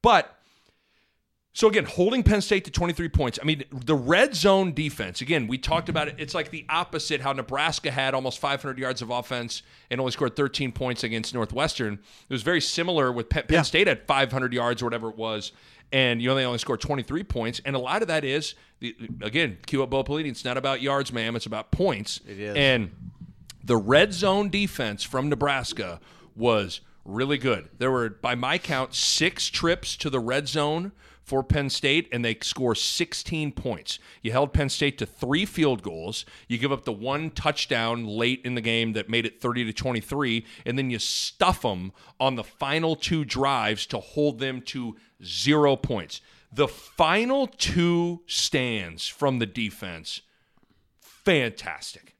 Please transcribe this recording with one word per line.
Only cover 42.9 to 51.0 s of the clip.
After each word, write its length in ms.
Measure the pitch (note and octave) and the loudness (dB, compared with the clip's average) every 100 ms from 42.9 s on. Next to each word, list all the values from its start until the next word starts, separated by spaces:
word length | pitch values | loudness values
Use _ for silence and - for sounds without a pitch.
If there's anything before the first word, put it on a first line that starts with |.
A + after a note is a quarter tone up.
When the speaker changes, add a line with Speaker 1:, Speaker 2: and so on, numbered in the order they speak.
Speaker 1:
two 300 | D#3+ - E3 | -2 0 -2
drives 600 | C#3 B2+ C3+ C3+ G#2+ G#2+ - | -2 0 2 2 0 -2 -4
to 120 | A#2+ | -8
hold 400 | - - D3 A#2 | -6 0 0 0
them 240 | C3+ B2+ B2 | -6 -6 -8
to 300 | C3+ A#2 A2 _ _ | -8 -8 -10 _ _
zero 500 | F#2 - A2 D3+ D3 | -10 -2 4 6 6
points. 460 | C3 - A2+ D#2+ - _ - _ | 4 0 -4 -6 -14 _ -20 _
The 160 | A2+ C#3 | 0 0
final 800 | - - - D#3+ F#3+ A#3+ C4+ C4 | 0 -18 2 4 4 2 0 0
two 760 | - - F3 E3+ E3+ F3 E3+ - | -2 -2 2 4 4 0 -4 -6
stands 800 | - - D3+ B2+ A2 F2 E2 - | -2 0 0 0 -2 -6 -8 -8
from 320 | - C#3+ B2+ | 0 0 2
the 60 | A2+ | -2
defense, 760 | G#2 A2 - F#2+ E2 D#2 - _ _ _ _ _ _ _ _ | -2 -4 -6 -12 -10 -10 -12 _ _ _ _ _ _ _ _